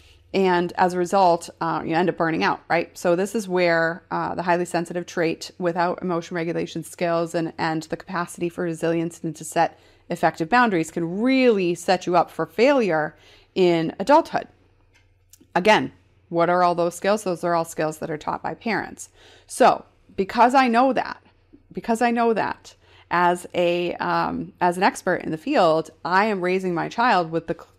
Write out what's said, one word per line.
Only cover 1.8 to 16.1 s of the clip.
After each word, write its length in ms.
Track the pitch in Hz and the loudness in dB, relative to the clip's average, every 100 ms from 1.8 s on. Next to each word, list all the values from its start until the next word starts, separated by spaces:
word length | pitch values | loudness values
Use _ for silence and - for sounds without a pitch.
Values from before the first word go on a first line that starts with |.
| - | -2
you 80 | |
end 160 | 165 180 | 0 0
up 80 | 160 | 0
burning 260 | 165 160 | -2 0
out, 160 | 190 - - | -2 -2 -2
right? 220 | 165 - - | -2 -2 -4
So 180 | 185 175 | 0 0
this 180 | 202 | 0
is 140 | 233 190 | -4 -2
where, 540 | 185 175 165 165 175 - | 0 2 2 0 -4 -6
uh, 240 | 175 165 | -6 -4
the 80 | - | -4
highly 240 | 175 175 175 | 0 0 0
sensitive 400 | 170 170 175 175 | -4 -4 -6 -6
trait 440 | - 165 165 - - | -2 -2 -2 -10 -6
without 440 | 180 170 175 - | -4 0 -2 -2
emotion 320 | 185 170 165 180 | -2 -4 -4 -6
regulation 480 | 165 165 170 170 | -4 -4 -6 -8
skills 500 | 156 - 175 170 170 | -12 -6 -2 0 -2
and, 200 | 170 165 - | -4 -6 -4
and 280 | 170 160 | -4 -4
the 120 | - 165 | -6 -10
capacity 540 | - 185 175 - 175 | -8 -8 -8 -6 -8
for 120 | - | -4
resilience 560 | 175 160 165 170 165 - | -6 -2 -2 -2 -4 -6
and 100 | 165 151 | -10 -10
to 60 | |
set 360 | 165 - 160 - _ _ _ | -6 0 0 -2 _ _ _
effective 400 | 170 165 - 160 | -2 -2 -2 0
boundaries 400 | 240 247 185 160 | 2 4 2 -2
can 320 | - 165 185 | -4 -6 -2
really 520 | 247 262 254 208 175 | 2 4 4 4 0
set 320 | 175 - 185 185 | -2 0 0 2
you 80 | |
up 160 | 180 160 | 2 2
for 140 | - | -2
failure 720 | 160 - 247 285 214 156 156 - - - _ | -6 2 4 4 2 0 -2 -6 -20 -20 _
in 400 | - 180 170 165 - | 2 4 4 0 -2
adulthood. 480 | 196 294 320 - - _ _ _ _ _ _ _ _ _ _ | 4 4 4 -4 -6 _ _ _ _ _ _ _ _ _ _
Again, 380 | 175 185 208 135 - _ | 0 4 4 2 -8 _